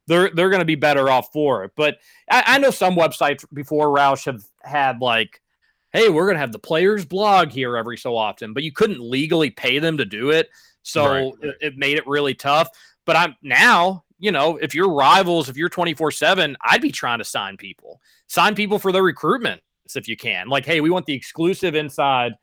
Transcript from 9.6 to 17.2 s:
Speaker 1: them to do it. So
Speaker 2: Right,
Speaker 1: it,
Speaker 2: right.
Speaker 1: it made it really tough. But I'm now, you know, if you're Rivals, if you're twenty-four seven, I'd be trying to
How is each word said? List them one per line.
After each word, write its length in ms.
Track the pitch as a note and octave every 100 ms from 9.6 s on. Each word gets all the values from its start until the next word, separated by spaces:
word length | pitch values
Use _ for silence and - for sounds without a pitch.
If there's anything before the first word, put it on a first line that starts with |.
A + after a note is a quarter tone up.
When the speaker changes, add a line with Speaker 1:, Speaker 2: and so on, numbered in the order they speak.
| B2+ C3+
Speaker 1:
them 180 | E3 D3+
to 80 | A2
do 260 | G#2 C3
it. 180 | D#3+ D#3+ _ _ _
So 240 | - D#3+ C#3+
Speaker 2:
Right, 280 | C3+ C3+ -
Speaker 1:
it, 40 | D3
Speaker 2:
right. 100 | -
Speaker 1:
it 180 | D3+ C3+
made 200 | C#3+ D3
it 100 | C3+
really 260 | C#3+ C#3+
tough. 360 | C3+ C#3 D3+ E3 - - _ -
But 100 | D#3+
I'm 200 | E3+ -
now, 600 | C#3 B2+ A3+ G3+ F3 F#3+ - _
you 140 | G3+
know, 260 | D#3 D3+ D#3+
if 160 | D3+
you're 180 | D3 F#3+
Rivals, 580 | D3 C#3 F3+ F3+ E3+ C#3+
if 80 | C3
you're 120 | E3+
twenty-four 400 | - E3+ D3+ D3+
seven, 460 | - D3+ F#3+ D#3 C3+
I'd 200 | A#2 A3
be 100 | C#4+
trying 280 | C#3 B2+
to 60 | A#2